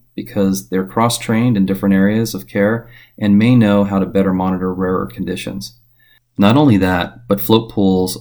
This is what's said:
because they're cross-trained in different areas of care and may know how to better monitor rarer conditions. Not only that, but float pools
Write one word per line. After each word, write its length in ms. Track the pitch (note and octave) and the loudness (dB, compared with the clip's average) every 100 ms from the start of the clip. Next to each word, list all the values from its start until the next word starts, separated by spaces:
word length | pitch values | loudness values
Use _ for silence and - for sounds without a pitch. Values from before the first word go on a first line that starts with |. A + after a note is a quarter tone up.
| _ - | _ -14
because 520 | - - G2 F#2+ - | -8 -2 -2 -2 -4
they're 180 | F#2 F#2+ | -6 -4
cross-trained 720 | - A#2 A#2+ - A2+ B2 G#2+ | -2 -2 -2 -4 0 0 0
in 100 | F#2+ | 0
different 280 | F#2+ G2+ | 0 0
areas 400 | G2 G2 G#2+ A2+ | 2 2 0 -4
of 140 | F#2+ - | -6 -8
care 420 | G#2 G2+ A#2 - - - - | -2 0 -2 -8 -20 -20 -4
and 220 | G#2+ G2+ | 2 4
may 160 | A2+ | 4
know 300 | B2+ G#2+ G2+ | 4 4 2
how 160 | G2+ G2 | 2 0
to 60 | F#2 | -2
better 280 | G2 F#2+ | 0 0
monitor 400 | F#2 F#2 F#2 F#2 | 0 -2 -2 -4
rarer 320 | F2+ F#2 F#2 G2 | -4 -2 -2 -6
conditions. 720 | - F2+ F2+ - - - _ _ _ _ _ _ - | -8 -8 -8 -8 -12 -14 _ _ _ _ _ _ 0
Not 200 | G2+ B2+ | 4 4
only 200 | D3+ G2+ | 4 4
that, 500 | F#2 F2+ F2+ - - | 2 -2 -4 -8 -6
but 120 | G2 | -4
float 300 | - A2+ A2+ | 2 0 0
pools 480 | - G2 F#2 F#2 - | -2 0 2 -2 -6